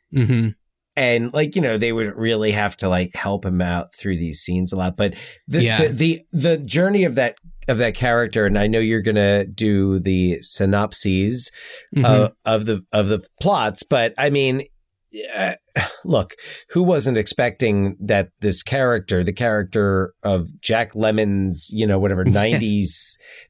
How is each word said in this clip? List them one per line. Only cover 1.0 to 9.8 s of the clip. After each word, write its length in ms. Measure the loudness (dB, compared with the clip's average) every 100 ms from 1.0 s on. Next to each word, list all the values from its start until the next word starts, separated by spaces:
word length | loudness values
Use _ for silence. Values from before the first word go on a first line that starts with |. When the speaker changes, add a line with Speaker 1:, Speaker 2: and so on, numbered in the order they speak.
| 0 2 0
Speaker 2:
like, 220 | -2 -2 0
you 60 |
know, 160 | 0 0
they 160 | 0
would 220 | -2 -4 -2
really 360 | -2 0 0
have 240 | 0 -2 -2
to, 120 | -2
like, 220 | 0 -2
help 320 | -4 -6 -4 -2
him 160 | -2
out 320 | 0 -2 -6 -8
through 220 | -6 -4
these 220 | -4 -6
scenes 340 | -4 -2 -2
a 40 | -2
lot. 200 | -4 -2
But 160 | -4 -4 -14 -20 -6
the, 160 | 0
Speaker 1:
Yeah. 240 | 2 2 0
Speaker 2:
the, 40 |
the, 300 | 2 0 -2 -4
the 260 | -2 0 0
journey 460 | 0 0 2 2
of 120 | 2 2
that, 200 | -2 -4 -16 -10 -4
of 100 | 0
that 180 | 0 0
character, 500 | 0 2 2 2 2
and 120 | 4
I 100 | 2
know 120 | 2
you're 220 | 2 2
gonna 440 | 2 4 4 4 0
do 540 | -2 2 4